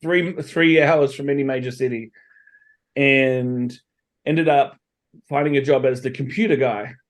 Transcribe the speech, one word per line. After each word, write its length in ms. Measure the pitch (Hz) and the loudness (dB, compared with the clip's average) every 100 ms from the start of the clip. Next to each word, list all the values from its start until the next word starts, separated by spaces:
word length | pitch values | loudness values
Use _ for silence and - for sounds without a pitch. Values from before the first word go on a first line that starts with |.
three, 300 | 160 180 170 180 | 0 -2 -2 -6
three 380 | 151 - 165 160 | -8 0 4 4
hours 340 | 147 160 139 | 4 4 2
from 160 | - 143 | -2 -4
any 140 | 143 | -2
major 260 | 135 131 127 | -2 -4 -6
city, 420 | 127 127 117 113 _ _ _ _ _ _ _ _ - | -4 -4 -4 -10 _ _ _ _ _ _ _ _ 0
and 800 | 139 135 131 131 127 123 123 123 _ _ _ _ - | 4 4 4 0 -2 -4 -6 -8 _ _ _ _ -4
ended 220 | 160 160 | -2 2
up 300 | 143 139 - _ _ _ _ _ | 2 0 -4 _ _ _ _ _
finding 280 | 143 147 143 | -2 0 0
a 60 | |
job 220 | 135 135 | 2 2
as 180 | 127 127 | 2 -2
the 80 | 131 | -6
computer 460 | 123 135 - 220 143 | -6 -8 -2 0 2
guy 380 | 131 107 107 127 | 0 -2 -8 -14